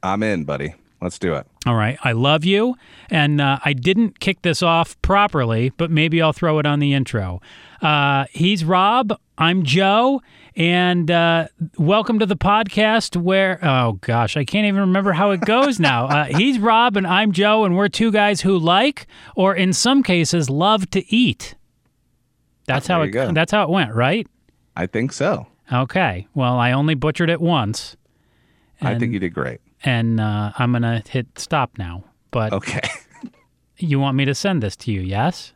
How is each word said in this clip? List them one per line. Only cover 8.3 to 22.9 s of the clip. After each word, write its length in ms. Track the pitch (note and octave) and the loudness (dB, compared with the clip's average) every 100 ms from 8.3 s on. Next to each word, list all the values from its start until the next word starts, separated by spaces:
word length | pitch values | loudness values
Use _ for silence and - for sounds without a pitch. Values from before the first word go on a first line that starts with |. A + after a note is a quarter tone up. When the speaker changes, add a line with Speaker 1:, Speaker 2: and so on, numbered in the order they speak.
Speaker 2:
he's 320 | - F3 F#3+ | 0 0 2
Rob. 520 | D#3+ F3+ G3 A#3+ A3 - _ - | 2 2 4 2 0 -4 _ -2
I'm 240 | E3 F#3 | 0 2
Joe. 580 | D3+ D3+ F#3+ G#3 B3 C#4 _ - - - | 0 2 2 4 2 0 _ -20 -18 -2
And, 520 | E3 F3 F3+ F3 D#3+ | 0 2 2 2 2
uh, 380 | E3+ E3+ E3 D#3+ _ D#3+ - | 2 4 2 -2 _ -10 -2
welcome 420 | D#3 G#3 A3 A3 | 2 2 2 0
to 80 | G#3+ | 0
the 100 | F#3 | 0
podcast 800 | F#3 G#3 G#3+ - G#3+ A3 - F3+ | 2 2 0 0 2 2 0 -2
where, 440 | F3 F#3+ F#3+ F3+ | 0 2 0 0
oh, 280 | E3+ C3 A#2+ G2 | 0 2 0 -2
gosh, 360 | - A#2 A#2 - | -2 0 0 -2
I 80 | |
can't 220 | C3+ G3+ G#3 | -2 0 0
even 140 | G3 | 0
remember 320 | G3 F#3 G3 | 2 2 0
how 180 | E3 G3+ | 0 0
it 100 | F#3+ | 0
goes 360 | G3+ A3+ C#4+ G#3+ | 0 2 2 2
now. 280 | D#3 B2 C3 | 0 2 0
Uh, 180 | C#3+ | 0
Speaker 1:
<laughs> 120 | C#3+ C#3+ | 0 0
Speaker 2:
he's 220 | A#3+ B3+ | 2 2
Rob 380 | G#3+ A3+ B3 G3+ | 2 4 2 0
and 100 | F#3 | 0
I'm 240 | F#3 G#3+ | 2 2
Joe, 340 | F3 G3+ A3 | 2 2 2
and 120 | G#3 F3 | 2 2
we're 100 | G3+ | 0
two 220 | - A3+ | 0 0
guys 300 | G#3 G#3 G3+ | 2 2 0
who 180 | F#3 F#3+ | 0 0
like, 480 | E3 F3+ C4+ - - - - - | 2 4 2 -2 -16 -20 -12 0
or 180 | F#3 | 0
in 180 | F#3 F#3+ | 2 0
some 300 | F3+ A#3 C#4 | 0 2 2
cases, 480 | B3+ F3 D#3+ E3+ C3+ | 4 2 2 0 0
love 400 | C#3 F#3 G#3+ F#3 | 0 2 2 0
to 240 | F#3+ F3+ | -4 0
eat. 400 | A3 A#3+ - - - _ _ _ _ _ _ _ _ _ _ - | 2 2 0 -10 -18 _ _ _ _ _ _ _ _ _ _ -4
That's 220 | C3+ | -4
how 80 | - | 0